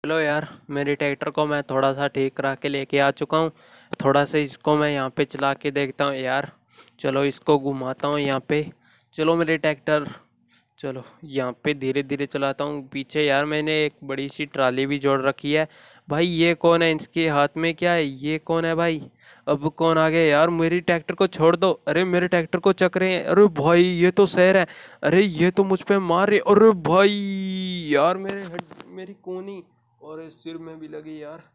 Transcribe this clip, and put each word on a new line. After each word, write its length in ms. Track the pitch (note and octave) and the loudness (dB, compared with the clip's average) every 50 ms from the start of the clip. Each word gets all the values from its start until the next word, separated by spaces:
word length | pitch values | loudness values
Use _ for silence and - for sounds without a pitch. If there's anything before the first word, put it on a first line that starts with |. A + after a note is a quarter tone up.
| - | -4
चलो 140 | D3 D#3+ D#3+ | -2 -2 -2
यार, 260 | D#3 D3 D3 D3+ D3+ D3+ - - _ - | 0 0 -2 -2 -4 -8 -16 -20 _ -8
मेरे 240 | C#3+ C#3+ C#3+ C#3+ C#3+ | -6 -4 -2 -2 -2
ट्रैक्टर 360 | - D3+ C#3+ C#3 - - D3 | -2 -2 -4 -4 -4 -6 -6
को 140 | C#3 - D3+ | -2 -2 -2
मैं 160 | D3+ D3 C#3+ C#3+ | 0 -2 -4 -4
थोड़ा 280 | - C3 C3+ C3+ C3+ | -2 -2 0 2 0
सा 140 | C3+ C3+ C#3+ C#3 | 0 0 -4 -4
ठीक 280 | _ C#3 C3+ C3+ _ | _ -2 -4 -4 _
करा 180 | - C3+ C3+ C3+ | -4 -4 -4 -4
के 140 | - - C#3+ | -4 -6 -6
लेके 300 | C#3+ C#3 C#3 _ - C#3 | -4 -4 -6 _ 0 2
आ 120 | C#3 C#3 | 2 2
चुका 260 | C3+ - D3 - - D#3+ | 2 -2 -6 -2 0 0
हूँ, 120 | D#3+ D#3+ - _ _ _ _ - _ _ - | 0 -2 -4 _ _ _ _ -20 _ _ -12
थोड़ा 300 | _ - C3+ C#3 C#3+ C#3+ | _ 0 2 4 4 2
सा 140 | C#3 D3 D#3 | 2 0 -2
इसको 380 | D3 C3+ - - _ D3+ D3+ | -2 -2 -8 -6 _ 0 2
मैं 140 | D3+ D3+ D3 | 2 2 0
यहाँ 200 | D3 C#3 C3 C3 | -2 -2 -4 -6
पे 140 | - - D3 | -2 -4 -4
चला 280 | - - C3+ C#3 C#3 C#3 | -4 -2 -4 -2 -2 -2
के 160 | - - D3 | -2 -6 -4
देखता 340 | C3+ C#3+ C#3+ C3 C3 - D3 | -4 -2 -4 -4 -4 -4 -4
हूँ 100 | C#3+ C#3 | -2 -2
यार। 340 | C3 C3 B2+ B2+ C#3 C#3+ - - _ _ _ _ - - _ _ _ | -4 -4 -2 -2 -4 -4 -6 -14 _ _ _ _ -20 -20 _ _ _
चलो 240 | - C#3+ C3 C#3 C#3 | -6 -2 0 0 0
इसको 340 | C#3+ C3 - _ - D3+ C#3+ | -2 -4 -4 _ 2 2 2
घुमाता 500 | C3+ C#3 C#3 C3+ B2+ B2+ C3 _ - C#3+ | 2 -4 -6 -6 -8 -8 -8 _ -4 -4
हूँ 100 | D3 D3 | -2 -2
यहाँ 240 | C#3+ C#3 C3+ C3+ - _ | -2 -2 -4 -4 -4 _
पे। 220 | D3 D3+ D3+ E3 - _ _ _ _ _ _ _ _ | -4 -4 -4 -6 -12 _ _ _ _ _ _ _ _
चलो 200 | - D#3 D#3+ E3 | -2 0 0 2
मेरे 200 | E3+ E3+ D#3 D#3+ D#3 | 0 0 -2 -2 -2
ट्रैक्टर, 480 | D3+ D#3 D3+ C#3 _ - D3+ D3+ C#3+ - - - _ _ _ _ _ _ _ _ _ _ _ _ | 0 -2 -4 -2 _ -2 -2 -2 -2 -6 -14 -18 _ _ _ _ _ _ _ _ _ _ _ _
चलो 240 | - C#3 C3 C3 B2 - _ _ - | -12 -12 -12 -12 -16 -18 _ _ -20
यहाँ 260 | D3+ C3+ C3+ B2+ B2 A#2+ _ _ | -8 -6 -4 -4 -4 -6 _ _
पे 100 | D3+ D3 | -4 -4
धीरे 280 | C#3 C3+ C3 C3 C#3+ | -2 -4 -2 -2 -2
धीरे 240 | C#3 C3+ C#3+ C#3 C#3+ | -2 -4 -4 -6 -6
चलाता 380 | C3+ - C#3+ C#3 C3+ C3+ - C#3+ | -6 -4 -4 -4 -4 -2 -4 -6
हूँ। 220 | D3 D3 C#3+ C3+ C3+ | -6 -6 -8 -12 -10
पीछे 340 | - C#3 C3+ _ - D3+ | -10 -10 -10 _ -2 -2
यार 220 | D3+ D3 C3+ C#3 D3 | 0 2 2 0 0
मैंने 280 | D3+ D3+ D3+ D3+ D#3 D#3 D#3 D3+ | 0 -2 -4 -2 -2 0 0 0
एक 80 | D3 _ _ D3 | -2 _ _ -12
बड़ी 240 | C#3 C3+ C3+ C#3 C#3 | -10 -8 -8 -8 -10
सी 180 | - - D3+ | -8 -10 -10
ट्राली 400 | C#3+ - C#3 C3+ B2+ B2 C3 C#3 | -8 -2 0 0 0 2 0 -2
भी 120 | C3+ D3 C#3+ | -2 -2 -2
जोड़ 220 | C3+ C#3 C#3 C3+ | 0 0 0 2
रखी 300 | C3 C#3 C3+ - - C#3+ | 0 -2 -2 -2 -4 -2
है। 140 | D3 D#3 D#3 D#3 _ - - - - - _ - | 0 0 0 -2 _ -20 -20 -20 -20 -20 _ -6
भाई 180 | D3 D3+ E3+ | -2 0 0
ये 280 | F3+ F3 D#3+ E3 E3+ E3+ | 0 2 2 2 2 2
कौन 260 | - - E3+ E3+ E3+ | 2 4 4 4 4
है, 120 | E3+ E3 D#3+ | 4 2 0
इसके 340 | D3+ - - _ F3 E3 D#3+ | -2 -6 -8 _ -2 0 0
हाथ 280 | D3 D3 C#3+ C#3+ _ | 2 2 2 2 _
में 160 | D#3+ D#3+ E3 E3 | -2 -4 -4 -2
क्या 180 | - F3 F3 | 0 0 0
है, 120 | F3 E3+ D#3 | 2 2 0
ये 340 | C#3 C3+ C3 C3+ D3 D#3 D#3 | -4 -6 -6 -6 -4 -4 -4
कौन 240 | _ - E3 E3 E3 | _ -4 -2 -2 0
है 100 | E3 E3 | -2 -2
भाई? 260 | D#3+ E3+ E3+ D#3+ D3+ - - _ _ _ - - _ _ | 0 0 0 -2 -4 -8 -14 _ _ _ -20 -20 _ _
अब 220 | - D3 C#3 C#3+ D#3 | -2 -2 -2 -2 -6
कौन 280 | - - E3 E3 D#3+ D#3+ | -4 0 0 2 4 4
आ 100 | D#3+ D#3+ | 2 2
गया 160 | D#3 E3 E3 | 2 2 2
यार? 240 | D#3 C#3+ D3 D#3+ E3+ | 4 4 4 4 2
मेरी 280 | E3+ E3 E3 E3 E3+ F3+ | 2 0 0 0 0 -2
ट्रैक्टर 320 | E3+ - F3 E3 D3+ - E3+ | 0 0 -2 -2 -2 -8 -2
को 120 | - F#3+ F3+ | 0 0 -2
छोड़ 260 | - - D#3 E3 F3 | 0 2 4 4 4
दो। 140 | E3+ F#3 F#3+ E3 - _ - | 4 2 0 0 -2 _ -2
अरे 160 | D3+ E3 F#3 | 0 0 0
मेरे 220 | F#3 F3+ F3 F3+ F3+ | 2 0 0 0 2
ट्रैक्टर 300 | F3+ F3 E3 D#3 - F3 | 0 -2 -2 -2 -4 0
को 140 | - G3 F#3 | 2 2 2
चक 220 | - F#3 F3+ - | 4 2 0 2
रहे 160 | F#3 F3+ F#3 | 0 0 0
हैं। 120 | F#3 E3+ - | -2 -2 -2
अरे 200 | - F3 F#3+ G#3 G3+ E3 | 0 4 6 6 6 4
भाई 280 | D3+ C#3 D#3+ E3+ F3 | 2 2 4 6 6
ये 280 | F3+ F#3 F3+ E3+ F3 F3+ | 4 4 2 2 2 2
तो 140 | F3+ - G3+ F3+ | 4 4 2 2
शेर 280 | - F#3 F3+ F#3 F#3+ | 4 4 4 4 4
है। 100 | F#3+ F3 - - - - - - _ | 4 2 0 -6 -20 -20 -20 -18 _
अरे 200 | - D3 D#3+ F3+ | -2 2 4 4
ये 280 | G#3 G3+ E3 D3+ E3+ F3+ | 4 2 2 2 0 2
तो 140 | F#3 - G3 | 4 2 2
मुझ 160 | F#3+ F#3+ F3+ | 2 0 -2
पे 160 | - - G3+ G3 | 0 0 0 0
मार 300 | F#3+ F3 E3+ F3 G3 G#3 | 2 0 2 2 2 2
रहे। 80 | G#3+ G#3 - G3+ | 2 2 4 4
अरे 220 | G#3 G3+ A3 A3+ G#3+ F3+ D#3 | 6 8 8 8 6 4 0
भाई 1040 | D3+ E3 F#3 G3+ G3+ G#3 G3+ G3+ G3 G3 F#3+ F#3+ F#3+ F#3+ F#3 F#3 F#3 F3+ F3+ E3+ D3+ | 2 4 4 4 4 2 0 -4 -6 -6 -6 -6 -6 -6 -6 -6 -6 -8 -8 -4 0
यार 280 | D3 C#3+ D3 E3+ F#3 F#3+ | 0 2 2 2 0 -2
मेरे 240 | G3 G3 G3 G3 G3 | -6 -8 -8 -8 -10
हड-, 400 | F3+ E3 F3 F3 D#3+ - - - - | -10 -12 -12 -12 _ -20 -20 -20 -20
मेरी 260 | F3+ F#3 F#3 F#3 G3+ | -18 -16 -16 -16 -18
कोनी 480 | G3 _ F#3 F#3 F#3 F#3+ G3 G3 F#3 F3 _ _ _ _ _ _ _ | _ _ -12 -12 -12 -12 -14 -16 -18 -20 _ _ _ _ _ _ _
और 280 | B2+ D3 D#3 D#3+ E3 D#3+ | -20 -18 -16 -16 -16 -18
सिर 240 | - _ _ E3 E3 | -20 _ _ -14 -14
में 220 | E3 E3 D#3+ D#3+ D#3+ | -12 -14 -14 -16 -18
भी 80 | D#3 D3+ | -18 -16
लगी 340 | D#3 D3+ D#3 D#3 D#3 D#3 | -16 -16 -14 -14 -16 -14
यार। 200 | D3 D3 D#3 E3 _ _ _ | -14 -16 -16 -18 _ _ _